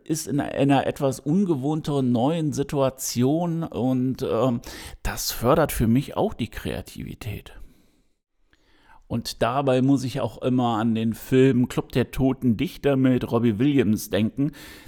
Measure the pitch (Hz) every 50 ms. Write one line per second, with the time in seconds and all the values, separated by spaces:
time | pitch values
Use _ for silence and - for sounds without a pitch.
0 | - - 160 156 - - 139 143 - - - - 139 139 139 131 - 90 - -
1 | 151 135 127 - - 147 151 190 208 180 165 131 127 147 156 156 147 - 143 139
2 | 135 123 120 117 117 139 165 170 156 151 120 131 139 - - 147 135 131 127 -
3 | - - - 120 123 131 151 165 175 170 165 165 160 - - 90 117 131 131 127
4 | 127 131 123 - 135 95 80 110 117 131 117 117 - - - - - - - -
5 | - - 104 110 - - - - 113 117 139 170 151 135 - - 123 113 113 131
6 | 151 - - - - 220 - - - - - - - - 60 55 - - - -
7 | - - - - - 104 98 101 - - - - - - - _ _ _ _ _
8 | _ _ _ _ _ _ _ _ _ _ _ _ _ _ _ _ _ _ - -
9 | - - - 117 113 - - - 123 113 123 143 143 135 127 131 127 135 143 131
10 | 123 127 110 - - 117 - - - 127 123 127 123 120 113 107 113 117 110 110
11 | 113 117 107 - - - 135 131 131 135 131 123 127 - - - - - - 131
12 | 113 - - - 131 135 131 - 131 123 113 95 135 139 - - - 143 139 135
13 | 131 131 127 120 117 104 113 117 113 120 107 98 127 147 143 135 113 98 107 104
14 | - - - 95 107 107 - - 139 143 - - - - - - -